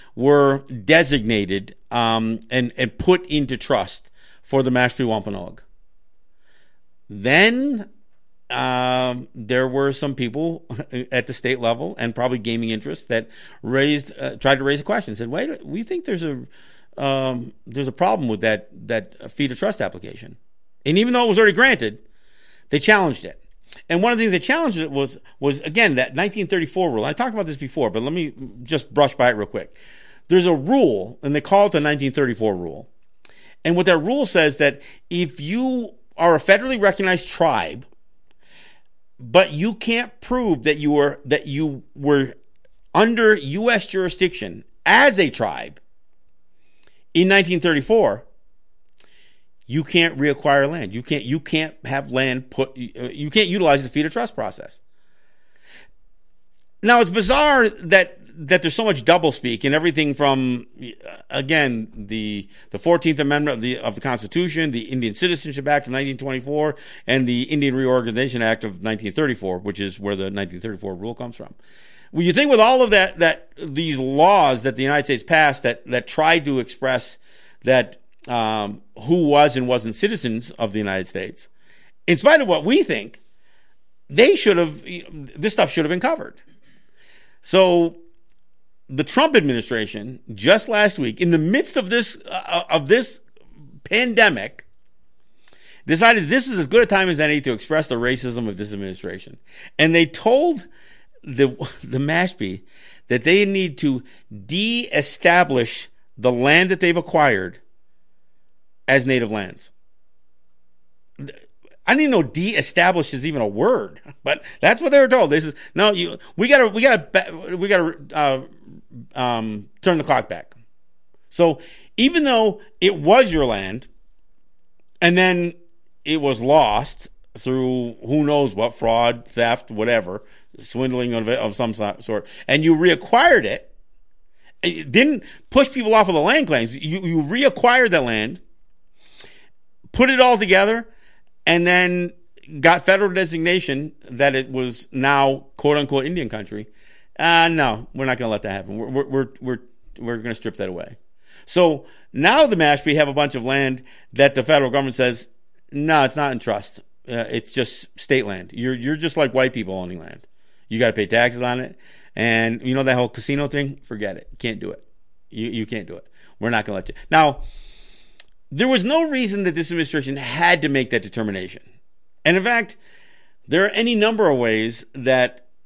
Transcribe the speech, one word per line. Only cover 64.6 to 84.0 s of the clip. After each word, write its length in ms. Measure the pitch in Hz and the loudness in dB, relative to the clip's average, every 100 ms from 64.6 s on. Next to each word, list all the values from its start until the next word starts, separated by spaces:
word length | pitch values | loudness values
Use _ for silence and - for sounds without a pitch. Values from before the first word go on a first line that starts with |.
| 160 | -4
the 180 | 117 107 | -4 -6
Indian 240 | 127 117 | -4 -4
Citizenship 540 | 104 180 165 156 139 139 | -2 -2 -2 -6 -8 -2
Act 180 | 147 135 | -2 -2
of 60 | |
nineteen 240 | 131 139 127 | -6 -6 -8
twenty-four, 580 | 135 131 131 151 151 - - - - | -8 -8 -6 -2 -2 -4 -14 -16 -2
and 200 | 131 123 | 0 0
the 160 | 120 | -2
Indian 320 | 131 151 139 | -2 0 0
Reorganization 680 | 127 131 127 117 113 135 117 | 0 0 0 0 -2 -2 -2
Act 220 | 113 110 | -2 -2
of 180 | 110 90 | -4 -8
nineteen 300 | 107 107 107 | -6 -6 -6
thirty-four, 460 | 120 147 110 95 90 | -2 -2 -4 -6 -6
which 220 | 104 95 | -8 -8
is 200 | 98 95 | -8 -8
where 160 | 101 95 | -8 -6
the 140 | 95 | -6
nineteen 300 | 101 92 90 | -8 -10 -10
thirty-four 340 | 113 98 101 | -12 -10 -12
rule 200 | 90 110 | -10 -12
comes 220 | 117 123 - | -12 -14 -14
from. 180 | - - - - - - - | -20 -20 -20 -20 -20 -20 -10
Well, 120 | 151 | -2
you 100 | 175 | 0
think 180 | 180 294 | 2 4
with 100 | 233 | 6
all 220 | 220 262 | 6 6
of 80 | 247 | 4
that, 300 | 202 185 - | 4 2 2
that 320 | 165 143 - - | 0 0 -10 -16
these 420 | 156 139 165 135 | -10 -6 -4 -4
laws 640 | 131 139 175 202 143 123 | -2 4 4 6 4 2
that 120 | 131 117 | -2 -2
the 60 | |
United 220 | 135 147 | 0 0
States 180 | 139 123 | 0 -4
passed 400 | - 160 151 135 | 0 4 4 2
that, 240 | 120 120 - | -4 -4 -4
that 200 | 123 - | -6 -4
tried 380 | - 156 170 | 0 2 2
to 140 | 143 131 | 0 -4
express 580 | 117 - 131 127 - - - - - - | -4 -6 -2 -2 -4 -16 -20 -20 -20 -8
that, 400 | 123 127 107 - - - - | 2 2 2 -8 -20 -20 -6
um, 540 | 120 110 110 104 98 - - | -2 -2 -2 -6 -10 -18 -12
who 240 | 117 175 151 | 0 2 4
was 280 | 143 147 131 | 6 6 4
and 100 | 123 | 0
wasn't 280 | 123 113 | -2 -2
citizens 560 | 107 202 220 120 110 120 | -2 -2 -2 -4 -6 -8
of 200 | - 110 | -8 -6
the 60 | 107 | -4
United 300 | 101 95 90 | -4 -4 -6
States, 400 | - 98 - - - - - - - - | -10 -10 -14 -20 -20 -20 -20 -20 -10 -2
in 100 | 165 | 2
spite 240 | 262 311 | 6 4
of 80 | 220 | 4
what 160 | 160 | 0
we 180 | 165 294 | 2 2
think, 380 | 294 117 113 - - - - - - - - - | 2 -2 -6 -16 -20 -20 -20 -20 -20 -20 -20 -20